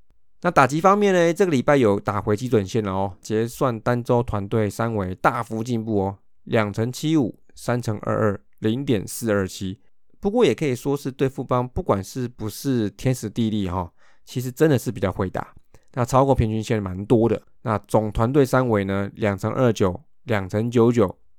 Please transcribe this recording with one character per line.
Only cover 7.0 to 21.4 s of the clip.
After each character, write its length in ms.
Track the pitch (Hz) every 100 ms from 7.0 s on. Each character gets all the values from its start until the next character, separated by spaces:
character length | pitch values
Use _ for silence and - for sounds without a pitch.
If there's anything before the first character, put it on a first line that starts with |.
| 151 160
五、 220 | 120 - -
三 260 | - - 123
乘 160 | 117 104
二 140 | - 107
二、 240 | 107 101 - -
零 260 | 110 117
点 220 | 143 110 104
四 240 | - 117
二 160 | 101 92
七。 320 | - 95 92 - - - -
不 100 | 196
过 140 | 220
也 100 | 202
可 120 | 110 151
以 80 |
说 220 | 123 147 139
是 160 | 139
对 160 | 127 135
富 160 | -
邦， 240 | 123 123 123
不 140 | -
管 200 | 180 101
是 240 | 92 - 123
不 220 | - 107
是 400 | - 139 127 104
天 240 | - 127
时 140 | 127 110
地 220 | 110 113
利 180 | 107 95
哈， 220 | 90 85 - - -
其 160 | - -
实 100 | 127
真 180 | 123 156
的 100 | 131
是 120 | -
比 80 | 98
较 140 | 95
会 160 | 87 95
打。 240 | - - - - - -
那 120 | -
超 200 | 120 131
过 100 | 139
平 160 | 127 113
均 120 | 110
线 200 | 107 113
蛮 220 | 98 92 104
多 220 | 117 117
的。 120 | 135 - -
那 160 | 123 104
总 320 | - 113 107
团 220 | 104 113
队 120 | 143
三 220 | 131 131 127
围 160 | 107
呢， 260 | 98 98 98
两 220 | - 107 98
乘 160 | 110
二 180 | - 127
九、 280 | 107 98 90 - -
两 240 | - 107 95
乘 220 | 104 117
九 200 | 117 117
九、 240 | 120 95 - - -